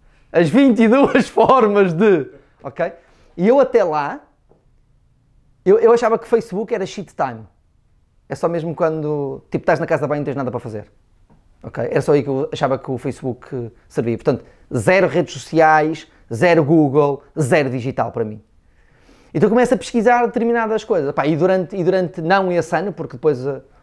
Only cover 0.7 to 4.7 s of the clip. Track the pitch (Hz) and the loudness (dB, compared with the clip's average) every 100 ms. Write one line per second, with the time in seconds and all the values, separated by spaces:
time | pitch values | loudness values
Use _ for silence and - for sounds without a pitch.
0.7 | 220 226 262 277 269 - - 339 262 214 | 4 4 4 4 2 0 2 4 4 4
1.7 | 202 190 160 214 175 131 - _ _ 135 | 4 2 2 2 2 0 -12 _ _ -12
2.7 | - 175 - _ _ _ - 190 269 254 | -6 -8 -8 _ _ _ -2 2 4 4
3.7 | 240 180 151 143 262 _ _ _ _ _ | 2 0 -2 -4 -8 _ _ _ _ _